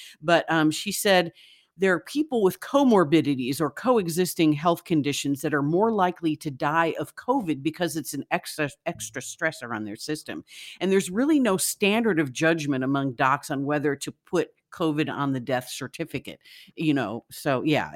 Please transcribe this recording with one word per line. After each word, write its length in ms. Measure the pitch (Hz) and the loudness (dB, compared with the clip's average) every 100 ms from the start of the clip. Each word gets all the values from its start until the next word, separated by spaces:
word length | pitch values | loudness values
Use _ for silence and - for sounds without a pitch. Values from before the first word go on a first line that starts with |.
| - - | -20 -6
But, 240 | 151 165 - | 2 2 2
um, 180 | 160 156 | 2 2
she 220 | 151 208 | 0 -4
said, 400 | 190 208 185 170 - - _ _ - | -2 4 4 2 -6 -20 _ _ 0
"There 160 | 190 | 2
are 60 | 170 | 2
people 420 | - 285 311 240 | -2 -4 -2 2
with 200 | 190 - | 2 0
comorbidities 960 | - 277 269 208 156 160 139 135 123 139 | 0 4 6 6 6 4 4 0 -2 -2
or 100 | 147 | -2
coexisting 840 | - 233 240 170 160 180 - 160 | -2 2 2 2 0 0 2 2
health 320 | 147 170 170 - | 2 2 0 0
conditions 560 | 160 139 135 143 139 | 0 0 -2 -2 -2
that 120 | 156 | -2
are 80 | 143 | 0
more 300 | 143 170 226 | 2 2 2
likely 460 | 214 185 175 165 151 | 2 0 0 -4 -4
to 120 | 156 | -6
die 460 | 127 147 160 165 - | -4 -2 0 0 -2
of 180 | 147 - | -6 -6
covid 460 | - 269 175 135 | -2 -2 -2 -4
because 360 | 147 151 175 156 | -4 -2 -4 -4
it's 160 | 139 | -6
an 100 | 139 - | -8 -4
extra, 380 | 170 - - 143 - - | -4 -4 -6 -6 -6 -8
extra 360 | 175 110 135 | -8 -10 -10
stressor 540 | - - 160 151 120 113 | -12 -6 -6 -6 -8 -6
on 80 | |
their 140 | 107 107 | -8 -8
system." 480 | - 151 - 80 - - - - | -8 -8 -8 -12 -14 -18 -16 -4
And 100 | 185 | 0
there's 200 | 190 180 | 2 0
really 260 | 190 285 302 | 0 2 4
no 200 | 240 185 | 4 2
standard 600 | - - 196 214 226 165 | 0 0 2 2 2 2
of 140 | 143 | 0
judgment 540 | 120 160 170 147 135 131 | 2 2 2 0 0 0
among 300 | 139 135 120 | 0 0 2
docs 360 | 135 139 - | 2 2 -2
on 140 | 139 139 | -4 -2
whether 280 | 151 147 | 0 0
to 180 | 135 - - _ | -2 -6 -14 _
put 260 | 180 - _ _ | -2 -2 _ _
covid 400 | - 165 147 151 | -4 -2 0 -2
on 200 | 117 139 | -2 -2
the 80 | 131 | -2
death 260 | 117 123 127 | -2 -4 -4
certificate, 720 | - 127 - 160 139 - - - - - - | -10 -10 -10 -8 -8 -10 -16 -20 -20 -16 -4
you 160 | 156 | 0
know? 320 | 139 107 113 - | 0 -2 -6 -12
So, 320 | - 151 127 | -8 -2 0
yeah, 280 | 147 139 78 | 0 0 -2